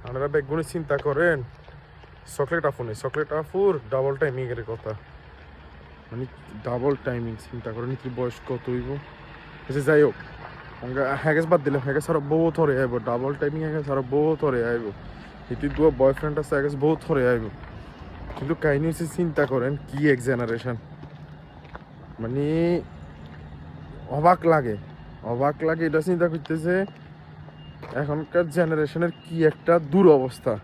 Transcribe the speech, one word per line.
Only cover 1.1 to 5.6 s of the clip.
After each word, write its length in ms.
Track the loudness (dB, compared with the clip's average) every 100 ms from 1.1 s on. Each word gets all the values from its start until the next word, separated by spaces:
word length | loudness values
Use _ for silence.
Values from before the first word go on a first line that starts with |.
| 2 4 2 -2 -12 -20 -20 -20 -20 -20 -20 -20 -4
চকলেট 280 | 0 2 0
আপু 180 | -2
নেই, 120 | -8 -6
চকলেট 380 | -4 -2 -2
আপুর 460 | -2 -2 2 2 2 0
ডাবল 240 | 0 0 0
টাইমিং 300 | 0 0 -4
এর 180 | -6 -6
কথা। 220 | -8 -6 -8 -12 -20 -20 -20 -20 -20